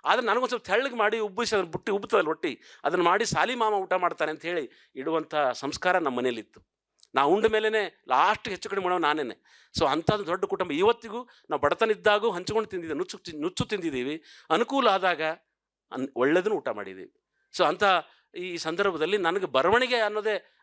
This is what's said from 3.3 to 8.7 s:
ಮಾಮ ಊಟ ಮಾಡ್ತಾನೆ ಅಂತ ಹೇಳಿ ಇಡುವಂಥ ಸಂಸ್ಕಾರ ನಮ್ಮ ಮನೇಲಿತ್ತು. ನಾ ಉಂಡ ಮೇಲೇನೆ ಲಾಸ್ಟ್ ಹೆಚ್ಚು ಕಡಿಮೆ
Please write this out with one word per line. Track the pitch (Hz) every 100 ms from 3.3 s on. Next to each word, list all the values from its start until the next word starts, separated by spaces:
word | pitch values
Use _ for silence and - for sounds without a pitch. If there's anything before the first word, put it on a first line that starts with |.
| 151 190 247
ಮಾಮ | 220
ಊಟ | 208 185
ಮಾಡ್ತಾನೆ | 185 175 160 156
ಅಂತ | 156
ಹೇಳಿ | 165 175 135 - _ 131
ಇಡುವಂಥ | 143 160 156 151 135
ಸಂಸ್ಕಾರ | 120 139 - 185 180
ನಮ್ಮ | 151 123
ಮನೇಲಿತ್ತು. | 127 113 104 - _ _ _ _ _ 131
ನಾ |
ಉಂಡ | 143 196 220
ಮೇಲೇನೆ | 214 214 220 190 - -
ಲಾಸ್ಟ್ | 127 175 214 226
ಹೆಚ್ಚು | 185
ಕಡಿಮೆ | 214